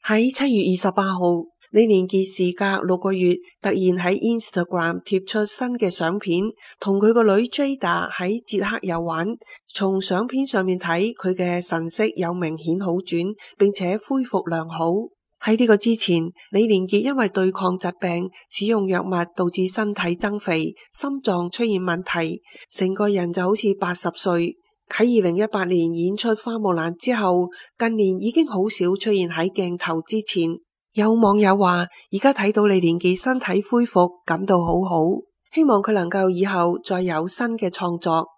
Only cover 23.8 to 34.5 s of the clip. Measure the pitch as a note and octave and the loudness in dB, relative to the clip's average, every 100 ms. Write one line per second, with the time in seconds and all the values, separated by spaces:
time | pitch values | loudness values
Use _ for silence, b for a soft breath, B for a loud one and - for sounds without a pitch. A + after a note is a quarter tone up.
23.8 | F3+ F3+ F3 - G3 F3 E3+ - _ _ | -2 -2 -4 -2 0 0 -2 -6 _ _
24.8 | _ - A#3+ A#3 F3+ E3+ G#3+ G#3 F3+ F3+ | _ 2 4 4 2 0 -2 -2 0 2
25.8 | E3 E3+ F3 G#3 A#3 A3 - A3+ G#3 E3+ | 0 0 -2 -2 -2 -2 -4 -4 0 0
26.8 | E3 E3+ - A#3+ G3 F3+ F3+ B B _ | -2 -4 -2 0 2 2 0 B B _
27.8 | A3+ A3 G3 F#3 G3+ D#4 D4+ G3 G3+ - | -2 2 2 2 0 0 0 0 -2 0
28.8 | F3 G3 A3 G3+ F3 E3 F3+ F#3 F3+ F3 | 0 0 0 0 0 -2 -2 -2 -4 -4
29.8 | - E3 - A3 G#3+ G3 E3 E3+ _ _ | -4 -4 -2 -4 -2 -2 -2 -4 _ _
30.8 | _ - G#3+ A3+ G#3+ G#3 G3+ G3 F#3 F3 | _ 0 2 4 4 6 4 4 4 2
31.8 | F3 B B G3 C#4 C#4 G3+ G#3+ G#3 F#3+ | -2 B B 2 2 2 0 2 4 4
32.8 | F3 E3+ F3+ F#3 B3+ B3+ A3 F#3 G3+ A#3+ | 4 2 2 0 0 -2 0 -2 2 0
33.8 | A#3+ F#3 F3 - - E3+ F#3+ | 2 4 2 0 -4 -4 2